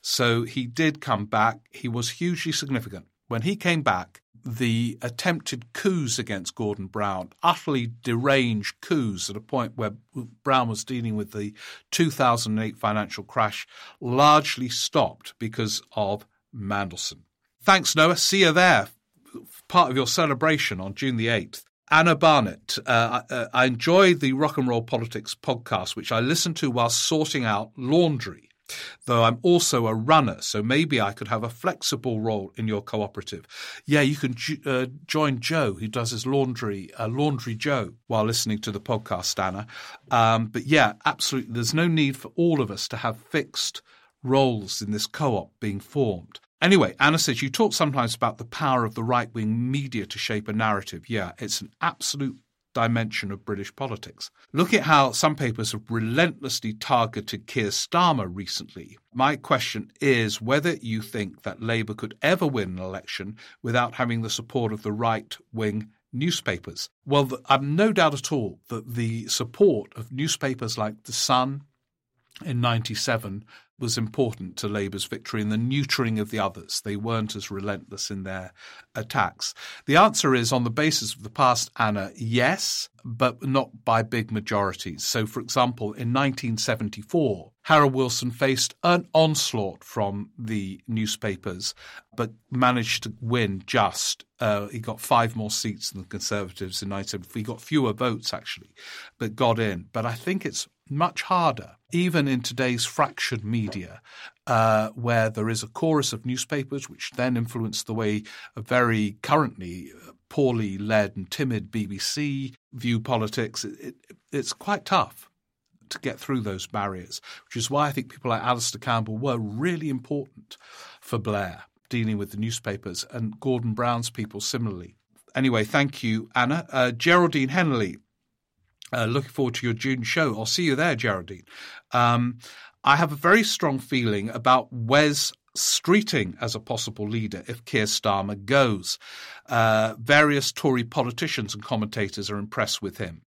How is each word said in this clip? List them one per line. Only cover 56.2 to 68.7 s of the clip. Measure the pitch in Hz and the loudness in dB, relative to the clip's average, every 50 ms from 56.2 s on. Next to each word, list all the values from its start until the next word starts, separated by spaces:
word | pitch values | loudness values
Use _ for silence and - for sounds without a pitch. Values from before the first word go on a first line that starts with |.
| 170 175 156 - - 131 - - - 113 107 | 2 2 2 -4 -8 -6 -6 -4 -4 -6 -6
targeted | 107 - - 131 123 117 113 120 - 104 - - 107 - - | -6 -2 2 2 2 2 2 -2 -6 -8 -6 -10 -10 -10 -6
Keir | - 127 113 101 | -4 -2 -2 0
Starmer | - - - - - 170 180 175 160 127 101 92 | -2 -2 -4 0 2 4 4 4 4 2 0 -4
recently. | 87 95 101 92 - - - - - 92 82 - - - _ _ _ | -6 -10 -8 -8 -8 -8 -8 -10 -14 -16 -16 -16 -20 -20 _ _ _
My | 117 131 139 151 143 | 2 2 2 2 0
question | - - 151 131 - - - 110 107 - _ _ | 0 0 0 0 0 -2 -6 -8 -10 -10 _ _
is | - 139 131 120 113 107 104 - | 2 4 4 4 4 0 -2 -4
whether | 107 110 131 147 147 175 165 - | -2 0 0 2 2 0 -2 -2
you | - 117 110 110 | -4 -6 -6 -6
think | 104 - - 120 104 95 - - _ | -6 -6 -6 -6 -6 -6 -8 -10 _
that | 104 92 - | -12 -10 -8
Labour | 113 113 117 113 110 110 110 | -4 -2 -2 -2 -2 -4 -6
could | 110 - 110 - _ | -8 -8 -12 -10 _
ever | - 147 180 180 180 | 0 0 2 2 0
win | 151 135 120 98 90 90 92 | 0 0 -2 -4 -4 -6 -8
an | |
election | 92 92 95 95 - - - - 95 101 107 - - - - _ _ | -8 -8 -8 -10 -10 -10 -10 -10 -10 -10 -12 -14 -18 -20 -20 _ _
without | 123 117 123 120 117 - | 0 0 2 0 0 0
having | - 131 120 117 113 | -2 -2 0 0 -2
the | 113 110 | -2 -4
support | - - 113 117 - 135 120 110 107 | -4 -6 -8 -4 -2 -2 0 0 -2
of | 104 - | -4 -4
the | 107 | -4
right-wing | 104 107 117 117 113 107 - _ - - _ _ - 113 110 107 101 110 107 - _ _ _ _ | -4 0 0 0 0 0 -4 _ -16 -18 _ _ -6 -2 -2 0 0 -2 -6 -8 _ _ _ _
newspapers." | - 123 139 175 165 - - - 98 82 - - 82 - - - _ _ _ | -6 -2 0 0 0 -2 -2 -4 -4 -4 -6 -12 -12 -12 -12 -12 _ _ _
Well, | - 135 143 143 131 | 2 2 2 4 2
th-, | 127 - - | -2 -8 0
I've | - 135 135 139 | 2 2 2 4
no | 143 147 165 208 220 208 | 0 2 4 4 4 4
doubt | 202 170 156 143 | 4 4 2 2
at | 139 - - 160 | 0 -4 -2 -2
all | 143 117 98 82 - _ | -2 -2 -2 -6 -10 _
that | _ | _